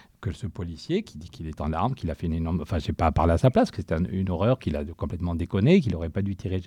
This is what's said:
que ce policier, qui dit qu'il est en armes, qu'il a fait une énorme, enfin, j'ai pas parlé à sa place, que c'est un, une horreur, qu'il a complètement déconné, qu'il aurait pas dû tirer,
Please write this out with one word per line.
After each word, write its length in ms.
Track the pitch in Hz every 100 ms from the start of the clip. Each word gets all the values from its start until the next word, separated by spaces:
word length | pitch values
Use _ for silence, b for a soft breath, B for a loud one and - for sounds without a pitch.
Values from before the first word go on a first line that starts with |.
| B _
que 100 | -
ce 140 | 78 98
policier, 560 | - 85 78 - 180
qui 160 | 214 -
dit 140 | 82
qu'il 160 | - 80
est 120 | 76
en 120 | 76
armes, 220 | 78 110 131
qu'il 160 | 82
a 40 | 76
fait 120 | 85
une 60 |
énorme, 260 | 80 82 87
enfin, 160 | 78 85
j'ai 160 | -
pas 180 | 80 82
parlé 220 | 76 82
à 60 | 82
sa 100 | 131
place, 220 | - 247
que 60 | -
c'est 140 | 90
un, 120 | 82
une 260 | 87 95 95
horreur, 300 | 85 104 131
qu'il 160 | - 73
a 100 | 76
complètement 480 | 82 78 85 85
déconné, 480 | 82 85 98 117 190
qu'il 140 | 123 85
aurait 160 | 82
pas 100 | 101
dû 140 | 98 95
tirer, 260 | 95 95